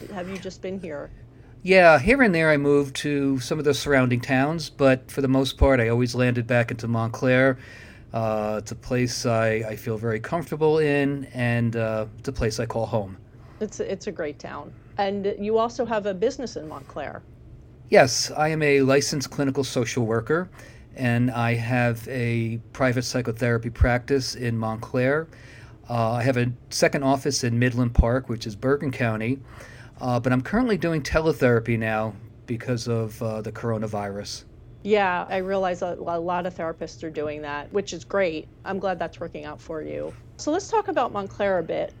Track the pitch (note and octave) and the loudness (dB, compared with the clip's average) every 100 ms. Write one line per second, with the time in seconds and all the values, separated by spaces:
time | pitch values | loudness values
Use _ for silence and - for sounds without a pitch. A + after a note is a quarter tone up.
0 | - G3+ F3+ F#3+ F#3 - F#3+ F#3+ F3 D3 | -8 -10 -8 -10 -12 -10 -10 -8 -10 -10
1 | D#3 - - - - - F3+ F#3 F3 D3+ | -12 -16 -20 -20 -20 -8 6 10 12 10
2 | D3+ C#4 B3 E3 D#3+ D3 C#3+ C#3+ C#3 C3 | 8 6 6 6 4 4 4 4 2 -2
3 | D3 C#3+ C#3 C3+ B2+ D#3 D3 C#3 D3 C#3 | -2 0 0 0 -2 0 0 0 2 4
4 | B2+ A#2+ - C3 C#3+ E3 D3+ - C#3 C3 | 4 2 0 0 2 -2 -6 2 4 4
5 | - - C3+ C3+ C3+ - C#3 C3 A2+ A#2 | 0 -2 2 2 2 4 6 6 4 2
6 | B2 A#2+ B2 A#2+ A#2 B2 A#2 A#2+ A2+ A#2 | 0 2 2 2 2 2 2 -2 -2 0
7 | A#2 A#2 C3 B2+ C3+ C3 - - - - | -2 -2 2 4 4 2 -6 -20 -20 -20
8 | - A#2+ A2+ A2 G#2+ G#2+ G#2+ A#2+ - B2 | -10 -4 -2 0 -2 -4 -6 -12 -4 -2
9 | B2 B2 B2+ A2+ A2+ A2 A2 G#2+ B2 A2 | 0 -2 0 2 2 0 -4 -8 -6 -4
10 | A#2 A2 A2 E3+ D#3 D#3 D#3 D#3 D3+ C#3+ | -2 -4 -4 -6 -6 0 2 4 4 2
11 | C#3 C#3+ C3+ B2+ A#2+ A#2 A#2 A2+ A2 A2 | 2 -2 -6 -2 0 2 0 0 -2 -2
12 | A2 - - B2+ A2+ G#2+ A2+ A#2 A2 A2+ | -6 -8 -8 -2 -2 -2 -4 -4 -2 -2
13 | G2 - - - - - G#3+ - - F#3 | -4 -10 -20 -20 -20 -10 -8 -6 -6 -6
14 | - E3 D#3 D3+ - C#3+ C#3+ - - - | -8 -8 -8 -8 -12 -14 -14 -18 -12 -4
15 | G3+ G3+ G3 - G3+ A3 A#3 A#3 A#3 A3+ | -2 -2 -4 -4 0 0 0 -2 -2 -2
16 | G3+ F#3 A3+ F3+ A#3+ D#3 D#3 C#3+ C#3 - | -2 -2 -2 -2 -8 -10 -12 -14 -14 -12
17 | C#3+ - - - - - - - - G#3+ | -10 -12 -16 -20 -20 -20 -20 -20 4 8
18 | C3 - - - D3+ D#3+ D3+ C#3 C3 C#3 | 8 4 -4 -2 0 2 4 4 6 4
19 | C#3 D3+ - - C#3 C3 C3 C3+ A#2 - | 2 -4 -6 -2 -2 0 -2 -2 -2 0
20 | A#2 A2+ A2+ D#3+ F3+ - - - - - | 0 0 0 0 -2 -10 -20 -20 -18 -4
21 | B2 A#2+ B2 A#2 A#2 A#2 A#2 B2+ A#2+ A#2 | 0 2 2 2 0 0 0 0 2 -2
22 | - C3 A#2 A#2 A2+ A2+ - - C3 B2 | -6 -4 -2 -2 -2 -6 -10 -2 0 0
23 | B2 D#3 B2+ A2+ A#2+ A#2 A#2 A#2 B2+ A#2+ | -2 -4 -4 -2 0 0 -2 0 2 2
24 | - C#3 B2+ - A#2+ A2+ A2 A2 A2+ C3 | 2 0 0 -4 -4 -2 -4 -6 -4 0
25 | B2+ D3 D#3+ - - - - - - A#2+ | 2 0 -2 -12 -20 -20 -20 -20 -4 0
26 | A2+ A#2+ A#2+ B2 A#2+ B2 - - E3 D#3 | 0 0 0 2 0 -2 -8 0 2 2
27 | C3+ C3+ D3 C3+ B2 A#2 B2 A#2+ B2 A#2+ | 2 2 0 -2 0 2 2 2 2 2
28 | A#2 B2+ C3 A2+ A#2 G#2 C3 C#3+ C#3+ B2 | 2 0 -2 -8 -8 -6 0 0 -2 -2
29 | A#2 A2 A2 C#3 - - - - - - | -2 0 -2 -4 -8 -18 -18 -20 -20 -8
30 | B2+ B2 A#2+ B2+ B2+ G#3 B3+ F#3+ E3+ D#3+ | -2 0 2 0 0 0 2 2 0 -2
31 | C3+ D#3+ D#3+ D3 C3 A#2+ A2+ A2+ A2 A2 | 0 2 2 4 4 4 2 0 0 0
32 | A2 G2 - - - A#2 B2+ A#2+ A#2 A#2 | -2 -6 -16 -20 -8 -8 -4 -4 -2 -2
33 | A2 G#2+ A2+ A2 G#2+ G#2+ A#2+ A2 A2 G#2 | -4 -6 -6 -6 -8 -6 -4 -4 -4 -4
34 | G2+ G2+ G2+ - - - - - G3+ G#3 | -4 -6 -10 -12 -16 -20 -20 -12 0 2
35 | G3 F3 F3 F#3+ F#3 G3 F#3+ F3+ F3+ E3+ | 2 0 -4 -4 -2 -2 -2 -2 -6 -6
36 | - E3+ E3+ F3+ F3+ F3+ E3 E3 D#3+ - | -6 -4 -2 -2 -4 -6 -8 -8 -12 -10
37 | E3 D3+ D3+ D3+ D3+ D3 C#3+ G3+ G3 F3 | -10 -6 -6 -6 -8 -10 -6 -6 -4 -10
38 | - G3+ F#3+ D#3 - - - G3 G3 F3+ | -4 -2 0 -2 -10 -14 -8 -6 -4 -4
39 | E3 - E3+ E3 D3 D3+ - D#3+ D3+ D3 | -6 -8 -12 -12 -14 -14 -12 -10 -8 -8
40 | D3+ - - - - E4 - A4 G4+ D#4 | -10 -12 -20 -8 -4 -4 -2 -2 0 -2
41 | B3 G3+ G3 - G3+ F#3 E3 D#3+ E3 - | -2 -4 -8 -4 0 0 -2 -4 -6 -4